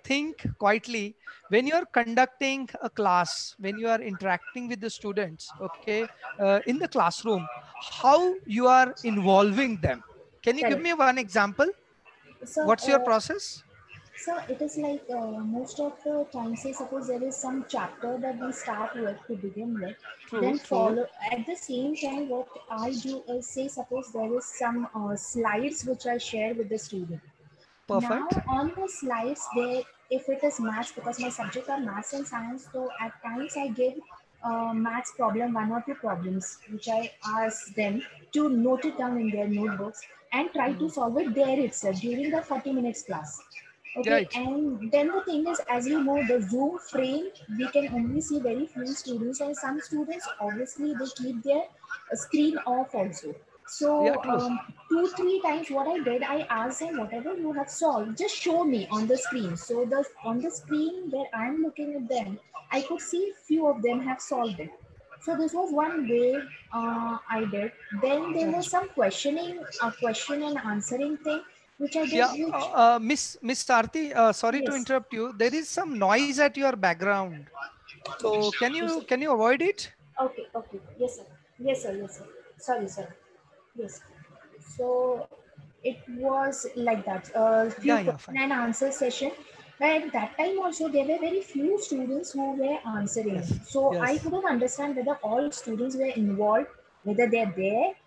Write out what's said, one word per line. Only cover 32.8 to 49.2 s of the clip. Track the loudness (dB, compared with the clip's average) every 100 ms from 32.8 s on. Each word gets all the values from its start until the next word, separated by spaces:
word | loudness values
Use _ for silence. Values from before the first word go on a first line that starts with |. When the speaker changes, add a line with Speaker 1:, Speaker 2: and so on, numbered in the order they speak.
| -6 -6
Speaker 2:
at | -10 -8
times | -8 -6 -6 -6
I | -4
give, | 0 0 0 -14 -20 _ _
uh, | -4 -2 -2
maths | 0 0 -2 -6 0
problem, | 0 2 0
one | 0 0
or | -2 -4
two |
problems, | -6 -4 -2 -2 -4 -6 -14 -12
which | -8 -2
I | -2 -2 -8
ask | -2 0 0 -2 -8
them | -2 0 0 -4 -16 -2
to | 2 4
note | 4 4 4
it | 0 -2
down | -2 0
in | 0
their | 0 0
notebooks | 0 0 -2 -6 -10 -20 -20 _
and | -2 -2
try | 0 0
to | 0
Speaker 1:
Hmm. | -2
Speaker 2:
solve | 0 0 2
it | 0
there | 4 4 4
itself | 0 0 -2 -2
during | -2 -2 0
the | -2
forty | -2 -4 -2
minutes | 0 0 -4
class. | -8 -8 -8 -14 -16 -20 -20 _ -12
Okay, | -4 4
Speaker 1:
Right. | 4 2 -4
Speaker 2:
and | -2 0 -2 -2 2
then | 4 4
the | 0
thing | -2 -2 0
is, | -2 0
as | 0 2
you | 2
know, | 4 2 4
the | 2
Zoom | 2 2 0 -2
frame, | -4 -2 0 -2 -4 -10 -8 -4
we | 2
can | 2 2
only | 0 0 0
see | 0 0
very | 0 -2 -4
few | -6 -6
students, | -6 -4 -4